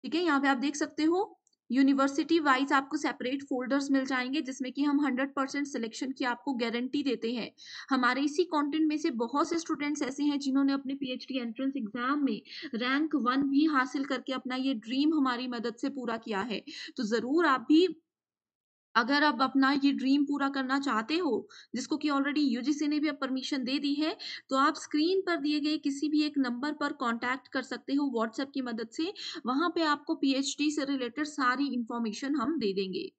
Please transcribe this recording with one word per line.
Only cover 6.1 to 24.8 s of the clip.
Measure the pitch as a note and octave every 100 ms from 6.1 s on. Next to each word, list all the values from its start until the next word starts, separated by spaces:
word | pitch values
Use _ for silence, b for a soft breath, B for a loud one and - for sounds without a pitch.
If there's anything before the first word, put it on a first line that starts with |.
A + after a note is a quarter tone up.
की | -
आपको | B3+ A#3+ -
गारंटी | A#3+ A#3 A#3 B3+ C#4+
देते | C#4 A3+ A3+
हैं। | B3 - _ B B B
हमारे | C4 B3 B3+
इसी | C#4+ D4
कंटेंट | F4+ D4+ D4 D#4 D#4
में | D4+
से | E4
बहुत | A#3 A#3 C#4+ D#4+
से | E4+
स्टूडेंट्स | D#4+ D4 D4 D4
ऐसे | C4+ C#4
हैं | D4 C#4+
जिन्होंने | C#4 C4 C#4
अपने | C#4 C4+
पीएचडी | C#4 B3+ B3+ - C4
एंट्रेंस | A#3 A3+ C4+ C#4
एग्जाम | G#3 A#3+ B3 D4
में | C4+ G3+ B B D#4+
रैंक | A3+ B3 C#4 D#4
वन | D4+ A3+ C4+
भी | C#4 C#4
हासिल | D#4 C#4+ C4 D4
करके | C#4 B3+ -
अपना | C4 B3+ B3+
ये | C4+
ड्रीम | A#3+ A3 C4 D4+
हमारी | D#4 C4 A#3+ B3+
मदद | A#3+ A#3
से | A3+ C#4
पूरा | C#4 A#3+ A3+
किया | A3+ G3+
है। | A#3 F#3+ - B B -
तो |
जरूर | G#3+ A3+ A#3 D#4 D#4+
आप | B3+
भी | A#3 D#4 F4+ D#4+ _ _ _ _ _ _ _ _ _ A3+
अगर | A#3+ C#4
आप | D4+ -
अपना | C4 C4+ C4+
ये | C#4+ C#4
ड्रीम | B3 B3+ C#4
पूरा | C#4+ C#4+ C#4
करना | C#4 B3+ C#4
चाहते | C#4 A3 A3+ D#4+
हो, | E4+ G#3 - B B
जिसको | A#3+ C4+ D4+
कि | D4+
already | C#4 C#4 C#4+
यूजीसी | C#4+ A3+ B3 D4 D4
ने | D4+
भी | D4+
अब | D4
परमिशन | C4 C4 C4 C#4+
दे | B3 C#4
दी | C#4+
है, | C#4+ D#4 G#4+ B B _
तो | C4+
आप | C#4+
स्क्रीन | D4+